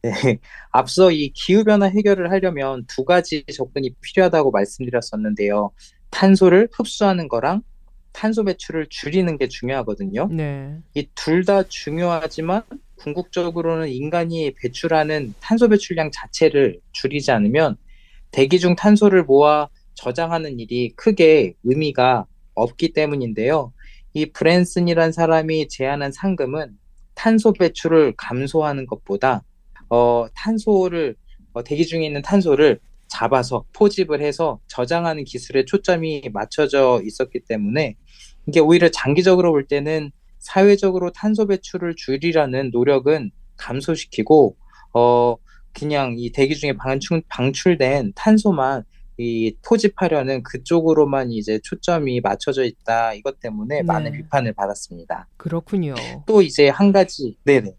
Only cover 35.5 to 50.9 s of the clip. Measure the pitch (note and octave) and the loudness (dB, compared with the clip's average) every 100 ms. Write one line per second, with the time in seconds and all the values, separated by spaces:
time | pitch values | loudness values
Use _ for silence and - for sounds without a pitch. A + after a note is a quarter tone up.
35.5 | C3+ C3 - - F3 D#3+ D3 C3+ G#2 G#2+ | -2 0 -2 0 -2 -2 -6 -8 -10 -6
36.5 | - D3 C#3 C3 A#2+ G#2 - B2+ B2 _ | -2 0 2 2 2 -2 -8 -8 -8 _
37.5 | A2 G2+ C3+ C#3+ - _ _ - - - | -6 -2 -2 -4 -8 _ _ -20 -14 0
38.5 | D#3 D#3 E3+ E3+ - C3 D3+ F#3 F3+ F3 | 2 6 6 4 2 0 2 4 4 4
39.5 | D3+ C#3 C#3+ D3 D#3+ D3 _ _ - - | 0 0 -4 -2 -6 -6 _ _ -20 -4
40.5 | F#3+ G3+ G3+ G3 F#3 F3+ - G#3+ G#3+ G3+ | 4 6 6 2 -2 -6 -4 -2 0 0
41.5 | F#3+ - F3+ E3+ E3 - C#3 E3+ D#3+ C#3 | -2 -4 -8 -8 -8 -6 -4 0 0 0
42.5 | C3 C3 A#2+ B2+ C#3 C3 D#3 G#2+ - - | -2 -2 0 2 2 2 0 -2 -12 -20
43.5 | - - B2+ C#3 D#3+ - - G#2+ D#3 A#2 | -18 -8 -6 -4 -6 -6 -6 4 6 6
44.5 | - - _ - A#2+ A#2+ A#2+ A#2+ A#2 _ | 2 -20 _ -4 2 4 4 2 -2 _
45.5 | - - - D3 D3 C3 A#2 A#2+ C#3 C3+ | -20 -20 -10 -4 -4 -4 -6 -8 -2 -2
46.5 | D3 D3 C3 B2+ C3+ - E3 - - B2+ | 0 -6 -6 -4 -6 -4 -4 -4 -4 -4
47.5 | C3+ F#3 E3 C3 C#3 A2 - A3 G#3+ G#3+ | 0 -2 0 0 0 -4 -2 2 4 2
48.5 | E3 C3 C3+ G#2+ - - - A#2+ A2+ A2+ | 0 -2 -4 -8 -20 -20 -10 -6 -4 -4
49.5 | - - A#3 G3+ - F3+ D#3 C3 C3+ B2 | -6 -2 0 0 0 -2 0 -2 -6 -8
50.5 | B2+ - E3+ D#3+ | -14 -2 0 2